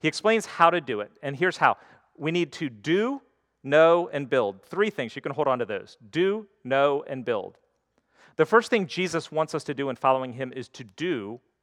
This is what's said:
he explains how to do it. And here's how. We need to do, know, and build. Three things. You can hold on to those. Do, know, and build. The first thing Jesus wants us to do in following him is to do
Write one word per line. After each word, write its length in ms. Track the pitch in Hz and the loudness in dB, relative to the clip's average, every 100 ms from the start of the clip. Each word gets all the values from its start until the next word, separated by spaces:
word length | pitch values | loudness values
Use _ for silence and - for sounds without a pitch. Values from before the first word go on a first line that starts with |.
he 80 | 156 | -4
explains 380 | - 208 226 - | 0 2 0 0
how 240 | - 170 | 4 4
to 100 | 175 | 4
do 200 | 131 104 | -2 -6
it. 120 | 104 _ | -8 _
And 140 | 139 139 | -10 -2
here's 220 | 180 - | -2 2
how. 180 | 143 104 - _ _ - | 2 2 -6 _ _ -8
We 140 | 151 | -4
need 220 | 175 156 | -2 -4
to 160 | - 147 | -4 -8
do, 500 | 107 143 185 233 277 - _ _ _ | -6 -2 0 0 -4 -12 _ _ _
know, 460 | 135 151 165 170 175 | 0 4 6 4 0
and 220 | 143 135 | -6 -2
build. 320 | 131 101 98 | 0 0 -4
Three 260 | _ 170 214 | _ -2 -2
things. 260 | - 117 - | -2 -8 -8
You 60 | |
can 100 | 151 | -6
hold 160 | 135 139 | -2 0
on 100 | 123 | 0
to 80 | 107 | -2
those. 320 | 101 104 - 107 | -6 -10 -20 -6
Do, 400 | 156 190 214 214 _ | 0 0 0 -6 _
know, 400 | 123 135 143 143 | -2 2 2 2
and 220 | - 131 | -4 -6
build. 340 | 120 107 - - _ _ _ _ _ _ _ - | -4 -4 -6 -14 _ _ _ _ _ _ _ 0
The 100 | 156 | 4
first 240 | 226 226 | 4 4
thing 160 | 233 180 | 0 0
Jesus 460 | 175 180 160 - | -4 -2 -4 -4
wants 220 | 151 156 | -2 -2
us 100 | 156 | -4
to 100 | - | -6
do 160 | 135 139 | -6 -6
in 60 | 120 | 0
following 380 | 135 131 131 | 2 2 -2
him 180 | 120 127 | -8 -8
is 160 | 127 120 | -10 -14
to 140 | - | -16
do 560 | 117 - 175 135 101 120 _ _ | -18 -8 -4 -4 -6 -12 _ _